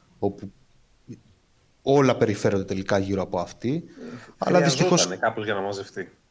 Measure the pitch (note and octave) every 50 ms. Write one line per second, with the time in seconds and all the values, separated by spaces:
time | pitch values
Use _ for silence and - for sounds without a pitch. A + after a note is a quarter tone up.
0 | _ _ _ _ G#2 G2+ G2 - - G2 - _ _ _ _ _ _ _ _ _
1 | _ - - - _ _ _ _ _ _ _ _ _ _ _ _ _ B2+ C#3 C#3+
2 | C#3 B2+ A#2 - A#2 G#2+ G2+ - - A2+ G2+ G2 F#2 - G2 F#2 F#2+ - G#2 G2
3 | G2 F#2+ G2+ F#2 F#2 F2+ F#2 F2+ F2 - - - - A#2 C#3+ F3 - - - -
4 | - - - - - - - _ - - F3+ F3+ - E3+ C3 C3 E3+ F3+ F3 E3+
5 | - F2 F#2 - - A2+ A2 A2+ G#2+ G#2+ G#2 G2 F#2+ G2+ G2+ G2 G2 - - G2+
6 | F2+ - - _ _ _